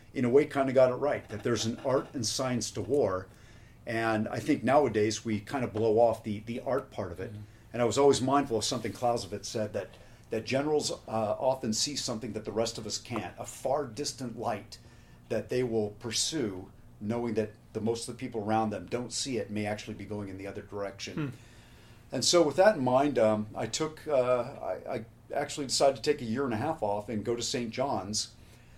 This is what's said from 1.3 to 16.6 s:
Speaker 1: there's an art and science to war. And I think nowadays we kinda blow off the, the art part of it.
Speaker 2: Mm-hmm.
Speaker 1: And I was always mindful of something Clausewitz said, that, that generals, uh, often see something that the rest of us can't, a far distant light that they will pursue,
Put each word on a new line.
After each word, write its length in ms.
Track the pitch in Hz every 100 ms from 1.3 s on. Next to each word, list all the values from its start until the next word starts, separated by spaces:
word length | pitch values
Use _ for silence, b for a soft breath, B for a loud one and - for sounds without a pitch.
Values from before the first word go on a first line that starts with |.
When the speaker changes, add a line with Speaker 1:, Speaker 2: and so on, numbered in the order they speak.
| 104
Speaker 1:
there's 220 | 123 113
an 140 | 113 120
art 240 | 135 135 -
and 140 | 139 110
science 440 | - 131 120 -
to 100 | 120
war. 440 | 98 143 104 92 - B B B B B -
And 420 | 113 113 113 110
I 100 | 123
think 240 | - 143
nowadays 600 | 120 143 135 107 107 107
we 160 | 117 107
kinda 260 | - 139 117
blow 320 | 107 113 107
off 260 | 117 113
the, 180 | 113 104 110
the 140 | 120 -
art 240 | 131 139
part 200 | - 92
of 100 | 85
it. 120 | 101
Speaker 2:
Mm-hmm. 100 | 107 104 B B
Speaker 1:
And 100 | 120
I 20 |
was 140 | 120 104
always 220 | 139 127
mindful 380 | 131 143 117 110
of 60 |
something 280 | - 123 107
Clausewitz 560 | - 123 117 92 104 -
said, 240 | 113 107
that, 160 | 104 92 - B B B
that 140 | 113
generals, 460 | - 131 147 151 117
uh, 460 | - - 113 104 -
often 340 | 131 131 120
see 240 | 107 - 143
something 360 | - 110 117
that 120 | 104
the 80 | 107
rest 260 | 101 113 -
of 80 | 107
us 120 | -
can't, 340 | - 120 - -
a 80 | 113
far 380 | - 131 147 131
distant 520 | 110 147 - 123 113
light 400 | 113 104 - - B B B B -
that 200 | 113 -
they 140 | 127
will 280 | 127 110 104 -
pursue, 680 | 117 107 - 160 110 95